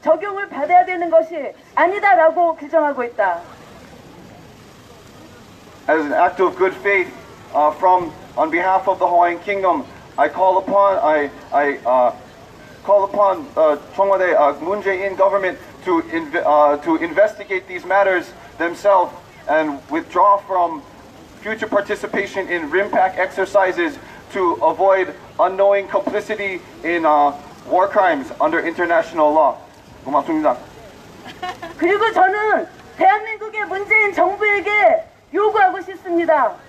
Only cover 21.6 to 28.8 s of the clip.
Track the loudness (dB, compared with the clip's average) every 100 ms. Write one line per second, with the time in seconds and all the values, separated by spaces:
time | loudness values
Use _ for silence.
21.6 | -2 -2 -2 -6 -4 -6 -6 -6 -4 -4
22.6 | -2 -2 0 0 0 0 -6 -4 0 2
23.6 | 2 0 -4 -4 -18 -20 -12 -2 -2 2
24.6 | 0 2 2 2 0 -8 -20 -2 -2 2
25.6 | 2 2 0 -4 -2 -6 -6 -8 -6 -8
26.6 | -12 -12 -4 -2 2 4 2 0 -16 -20
27.6 | -4 0 2 2 2 0 -4 -4 -2 0
28.6 | -4 -4